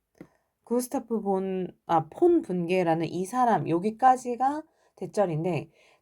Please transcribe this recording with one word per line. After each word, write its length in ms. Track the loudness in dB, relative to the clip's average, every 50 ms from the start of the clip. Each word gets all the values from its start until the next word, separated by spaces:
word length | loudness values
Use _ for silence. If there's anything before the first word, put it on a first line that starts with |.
| _ _ _ -20 -20 _ _ _ _ _ _ _ _
구스타프 580 | -4 -4 -4 -4 -4 -6 -8 -6 -4 -6 -4
본, 440 | -2 -2 -2 -2 -2 -4 -4 -4 -6 -8 -10 _ _
아, 220 | 0 0 0 0 -2
폰 320 | -2 2 4 4 4 4
분게라는 640 | 2 0 -4 -2 -2 0 0 2 2 2 2 0 0
이 180 | -4 -4 -4 -6
사람, 440 | -4 0 2 2 4 2 2 0 0
여기까지가 960 | -2 0 0 -2 -2 2 4 4 4 4 0 -6 -4 -2 -2 -2 -2 -4 -10 _ _ _ _ _ _
대절인데, 760 | -12 -12 -6 0 0 0 0 0 -2 -2 -2 -2 -4 -6 -8 _ _ _ _ _ _